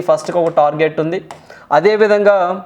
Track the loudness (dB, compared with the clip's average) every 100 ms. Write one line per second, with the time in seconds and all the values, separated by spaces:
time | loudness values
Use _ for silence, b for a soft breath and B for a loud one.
0 | 0 -2 -2 -2 0 0 0 0 -2 -2
1 | -4 -6 -10 B B B B 0 2 2
2 | 2 2 2 2 0 -4